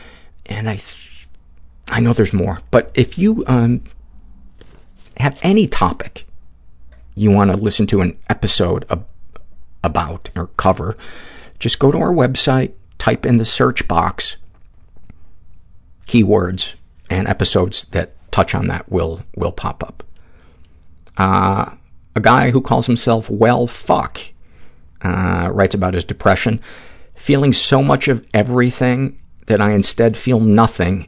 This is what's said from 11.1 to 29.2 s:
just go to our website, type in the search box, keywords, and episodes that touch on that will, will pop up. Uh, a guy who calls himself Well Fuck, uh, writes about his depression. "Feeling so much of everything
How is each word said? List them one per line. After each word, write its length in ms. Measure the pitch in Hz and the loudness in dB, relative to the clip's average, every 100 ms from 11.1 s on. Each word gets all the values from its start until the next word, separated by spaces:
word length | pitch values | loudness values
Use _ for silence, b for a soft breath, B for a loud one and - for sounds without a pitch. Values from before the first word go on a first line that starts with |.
| B B B B - | B B B B -6
just 200 | - - | -4 2
go 120 | 139 | 2
to 60 | 139 | 2
our 160 | - | 2
website, 580 | 170 127 127 - 131 117 - - - | 2 2 0 0 0 0 -8 -16 -6
type 260 | - 123 - | -2 0 2
in 120 | 117 | 2
the 80 | 113 | 2
search 420 | - 127 - - | 0 0 0 0
box, 500 | 82 85 - - - - - - - - - - - - - - - - - - - - | 0 0 -4 -8 -10 -16 -20 -20 -20 -20 -18 -18 -16 -18 -18 -18 -20 -20 -20 -20 -20 -2
keywords, 680 | 120 104 104 90 95 - - - - - | 2 4 2 0 -4 -8 -10 -20 -18 -6
and 200 | 92 98 | -2 -2
episodes 560 | 98 - - 92 - - | 0 0 2 0 -4 -6
that 220 | 87 85 - - | -6 -6 -10 -4
touch 240 | - - - | 0 0 -2
on 100 | 95 | -4
that 240 | 87 - | -6 -4
will, 300 | 90 82 82 - - | -4 -4 -6 -12 -6
will 160 | 82 | -6
pop 320 | - - - | -6 -8 -8
up. 200 | - - - b b b b b b b - - - - | -12 -12 -18 b b b b b b b -20 -20 -10 0
Uh, 580 | 95 95 95 98 - - - - - 113 | 2 2 2 0 -4 -10 -20 -20 -8 0
a 60 | |
guy 280 | 110 127 135 | 4 4 4
who 120 | 123 | 0
calls 260 | - 120 120 | 2 0 0
himself 420 | 120 127 113 - | 0 0 0 -2
Well 380 | 104 113 123 120 | 2 4 4 0
Fuck, 520 | - - - - - - - b b b b b - | -4 0 0 -2 -10 -16 -18 b b b b b -8
uh, 460 | 92 90 90 90 87 | -4 -2 0 0 -2
writes 220 | 95 95 101 | 0 0 2
about 180 | 92 | -2
his 120 | 90 - | -2 -4
depression. 560 | - 95 92 113 113 B B B B B | -2 2 2 0 -4 B B B B B
"Feeling 400 | - - 139 139 | -6 0 4 4
so 300 | 131 - 135 | 2 2 2
much 240 | 143 135 - | 4 2 2
of 180 | - - | -2 0
everything 840 | 104 123 123 123 - - 247 135 - | 0 2 2 2 2 0 0 -2 -6